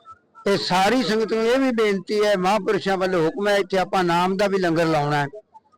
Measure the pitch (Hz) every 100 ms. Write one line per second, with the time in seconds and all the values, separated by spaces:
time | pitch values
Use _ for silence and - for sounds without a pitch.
0 | - - _ - - 196 - 185 196 254
1 | 202 220 220 220 226 262 269 226 214 196
2 | - 208 208 202 185 214 196 196 196 190
3 | 185 180 160 160 202 202 190 190 185 190
4 | 175 170 180 190 202 190 180 160 165 156
5 | 143 147 139 - _ - _